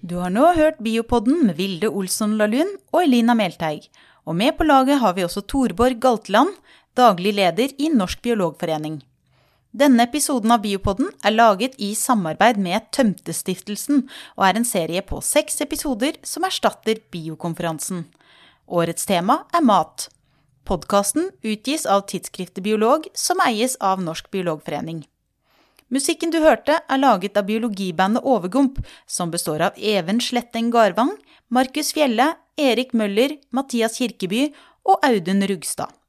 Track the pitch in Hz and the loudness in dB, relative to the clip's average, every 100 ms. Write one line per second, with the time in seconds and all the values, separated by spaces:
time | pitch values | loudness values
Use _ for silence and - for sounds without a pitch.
0 | 175 175 180 196 311 349 311 311 226 226 | -8 -6 -2 2 4 4 2 0 -4 -2
1 | 226 240 220 330 254 156 196 175 208 175 | 0 0 2 2 2 0 -4 -2 -4 -4
2 | 185 - 214 214 214 233 359 392 _ 311 | -4 -4 -2 0 0 0 -2 -4 _ 0
3 | 349 247 233 240 190 - 165 151 - _ | 4 4 4 2 0 -4 -6 -6 -12 _
4 | _ _ - 165 233 311 320 269 262 285 | _ _ -6 0 0 0 4 4 6 4
5 | 226 180 175 - - 277 247 175 247 247 | 2 0 -2 -4 -4 0 0 2 0 2
6 | 262 220 - 196 294 - _ _ _ - | 0 0 0 2 2 0 _ _ _ 2
7 | 247 180 185 202 190 165 262 262 294 294 | 4 4 -2 2 0 2 -4 -2 0 0
8 | 180 - 240 226 175 147 170 156 151 156 | 0 -4 -4 -2 -2 -2 -6 -4 -6 -10
9 | - _ _ _ _ _ _ 214 285 240 | -14 _ _ _ _ _ _ 0 4 6
10 | 240 294 - 269 220 233 208 196 202 190 | 4 0 -2 -2 2 2 0 -2 -2 -2
11 | 330 - - 220 233 190 254 - 202 214 | -4 -2 -2 4 4 4 -2 -4 -6 -6
12 | - 240 165 156 208 226 185 190 - - | 0 0 0 2 2 4 0 -2 -4 0
13 | 247 170 - 165 - 185 - 208 - 285 | 0 0 -6 -8 -6 -8 -8 -10 0 0
14 | 262 - - - 190 196 240 196 160 170 | 0 -10 -20 0 2 2 0 -2 -2 -4
15 | - - - - 302 - 294 302 311 233 | -6 -8 -2 0 0 -4 -4 -4 -6 -2
16 | 262 - - - 370 - 214 - - 220 | -2 -4 -10 -6 -4 0 -2 -2 -4 -4
17 | _ 175 160 156 175 165 170 160 - 185 | _ -12 -10 -8 -8 -6 -6 -6 -8 -8
18 | 165 _ _ _ _ _ _ 170 165 165 | -10 _ _ _ _ _ _ -2 -2 -4
19 | - 190 185 294 - 339 285 196 160 - | -2 -2 2 0 0 2 4 4 2 -8
20 | - _ _ _ _ _ - 190 - 202 | -16 _ _ _ _ _ -6 -6 0 0
21 | 202 302 359 - 220 214 233 311 - 196 | 0 -2 -4 -6 -8 -6 -4 -4 0 0
22 | 196 185 - - 180 - 190 214 220 302 | 0 -10 -10 -12 -12 -8 -4 0 2 0
23 | 311 - - 359 339 220 247 247 196 190 | -2 -8 -4 0 0 0 -2 -2 -2 -2
24 | 175 160 - 196 180 156 - 151 151 165 | -4 -8 -8 -6 -4 -6 -6 -8 -8 -10
25 | 147 _ _ _ _ _ _ _ _ 254 | -14 _ _ _ _ _ _ _ _ -4
26 | 269 330 339 330 311 226 247 311 - 269 | -2 -2 -2 2 4 4 2 -2 0 0
27 | 269 208 196 202 190 220 233 190 190 165 | 2 2 0 -2 -2 -2 -4 -4 -6 -2
28 | 190 233 - 240 180 240 277 269 - - | 0 0 0 0 0 2 0 0 -10 -12
29 | _ - 175 170 - 151 175 - 214 202 | _ -6 -6 -4 -4 -2 -2 -2 -2 -2
30 | 165 220 - 247 240 233 233 233 214 180 | 0 -2 0 -4 -4 -4 0 4 4 4
31 | 262 427 _ _ _ 240 262 277 302 - | -2 -2 _ _ _ 0 0 -2 -4 0
32 | 294 220 277 330 _ - 285 220 254 233 | 0 2 0 0 _ -2 0 0 0 -2
33 | 208 196 269 302 _ 247 277 240 226 226 | 0 0 0 -2 _ -6 -4 -2 -2 -2
34 | 247 - 185 208 294 - - _ - 381 | -6 -4 -4 -2 -2 -6 -20 _ 0 2
35 | 294 220 165 196 196 190 - - - _ | 4 0 0 0 0 -4 -6 -8 -10 _